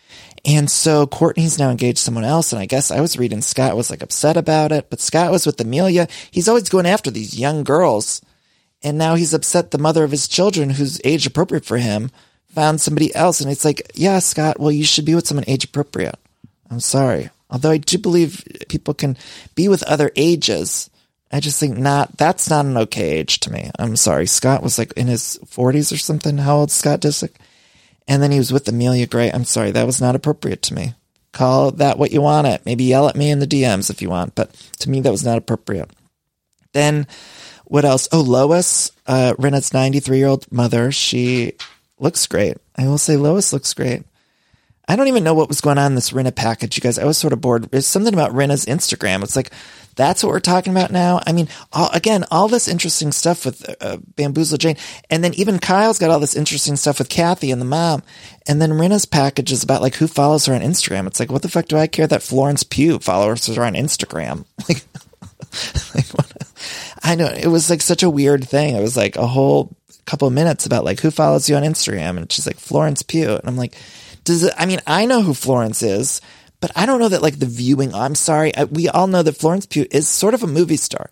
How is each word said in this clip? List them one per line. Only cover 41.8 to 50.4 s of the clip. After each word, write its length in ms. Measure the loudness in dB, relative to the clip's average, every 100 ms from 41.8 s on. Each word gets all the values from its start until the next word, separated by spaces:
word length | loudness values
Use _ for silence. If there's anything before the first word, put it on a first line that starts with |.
| _ -4
looks 260 | -2 -2 -2
great. 300 | 0 -2 -2 _ -2
I 120 | 0
will 100 | 0
say 200 | 2 2
Lois 360 | 2 2 0
looks 200 | -2 -4
great. 300 | -4 -4 -6 -10 _ _ _ _ _ _ _ -2
I 60 | 2
don't 140 | 2
even 140 | 2
know 100 | 2
what 160 | 2 2
was 100 | 0
going 180 | 2 2
on 140 | 2
in 40 | 2
this 160 | -2
Rinna 220 | -2 -2
package, 440 | -2 -2 -2 -4 -2
you 40 |
guys. 160 | -2 0
I 60 |
was 140 | 0 0
sort 160 | 0
of 80 | 0
bored. 240 | 0 0 0
There's 200 | -2 0
something 280 | 0 2
about 180 | 2 2
Rinna's 340 | 2 0 0 -2
Instagram. 560 | -2 -2 -2 -2 -2
It's 140 | -2 -4
like, 160 | -4 -8 -20 -20 -8 0
that's 280 | 2 2
what 60 | 0
we're 100 |
talking 320 | 0